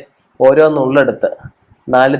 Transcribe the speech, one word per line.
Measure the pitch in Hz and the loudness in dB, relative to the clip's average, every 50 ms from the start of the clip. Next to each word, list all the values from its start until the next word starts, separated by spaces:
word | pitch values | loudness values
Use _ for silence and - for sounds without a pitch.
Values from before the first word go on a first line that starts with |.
| - _ _ _ _ _ _ - | -6 _ _ _ _ _ _ 0
ഓരോ | 131 131 135 151 156 156 156 | 2 2 4 4 2 2 0
നുള്ളെടുത്ത് | - 131 127 135 285 - - 104 - - - - - - - - _ _ _ _ _ _ - 127 | -2 -2 -2 0 0 0 0 -2 -4 -6 -8 -8 -10 -18 -20 -20 _ _ _ _ _ _ -2 0
നാല് | 127 131 135 143 | 0 2 0 0